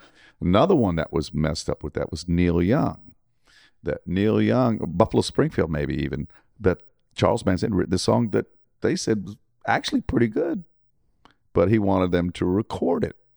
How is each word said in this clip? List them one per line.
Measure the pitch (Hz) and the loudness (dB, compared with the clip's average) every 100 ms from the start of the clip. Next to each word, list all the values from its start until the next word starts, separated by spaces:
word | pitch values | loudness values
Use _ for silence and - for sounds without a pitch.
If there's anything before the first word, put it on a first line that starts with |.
| - _ - _ | -20 _ -20 _
Another | 85 98 175 170 | 2 4 4 4
one | 104 82 | 2 0
that | - | -2
was | 80 78 | -4 -4
messed | 76 76 78 - | -2 -2 -2 -6
up | - | -6
with | 78 - | -6 -6
that | - | -6
was | - - | -6 -2
Neil | 85 87 85 | 2 2 2
Young. | 90 139 - 78 - _ _ _ _ _ _ _ | 2 0 -2 -6 -14 _ _ _ _ _ _ _
That | - - - | -6 -6 -4
Neil | 90 107 107 | 0 2 2
Young, | 107 120 123 107 85 | 2 2 2 0 -2
Buffalo | - 110 120 | 0 2 2
Springfield | - - 151 - 85 | 0 0 0 0 -2
maybe | 76 71 73 | -2 -2 -2
even, | 71 73 73 _ _ - | -4 -6 -8 _ _ -4
that | 95 87 _ _ _ - | 0 0 _ _ _ 0
Charles | 90 113 - | 2 2 0
Manson | 90 110 | -2 0
wrote | 95 80 | 0 0
the | 92 | 0
song | - 113 113 | 2 0 2
that | 107 - _ _ _ | -2 -4 _ _ _
they | 104 160 | -2 -2
said | - 110 101 | -2 -2 -4
was | 104 _ _ - | -14 _ _ -2
actually | 120 - 262 | -2 -2 -4
pretty | - 269 233 | -2 0 0
good, | 220 339 220 - _ _ _ _ _ _ _ _ | 0 -4 -4 -10 _ _ _ _ _ _ _ _
but | 90 92 | 0 2
he | 113 | 2
wanted | 98 95 90 | 2 0 2
them | 87 87 | 0 -2
to | - 90 | -2 0
record | 95 113 - - 247 | 0 -2 -4 -2 0
it. | - - _ | -2 -8 _